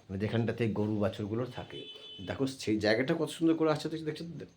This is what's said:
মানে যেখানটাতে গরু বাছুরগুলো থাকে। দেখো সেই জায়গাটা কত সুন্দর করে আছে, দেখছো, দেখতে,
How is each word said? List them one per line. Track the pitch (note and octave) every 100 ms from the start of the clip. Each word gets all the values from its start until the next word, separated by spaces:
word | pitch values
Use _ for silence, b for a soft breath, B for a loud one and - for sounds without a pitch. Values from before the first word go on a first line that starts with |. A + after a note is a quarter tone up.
| -
মানে | F#2+
যেখানটাতে | G#2 A2+ A2 - A#2
গরু | G2+ G#2+ G#2+
বাছুরগুলো | G2 G2 G2+ A2+ C3
থাকে। | - D#2 - - B B - F2+
দেখো | - C3+
সেই | - - G2+
জায়গাটা | G#2 A2+ C3+
কত | D#3+ D3+
সুন্দর | - E3 D#3+
করে | D#3
আছে, | D3 D#3
দেখছো, | D#3 D#3
দেখতে, | D3+ E3+ C#3+ -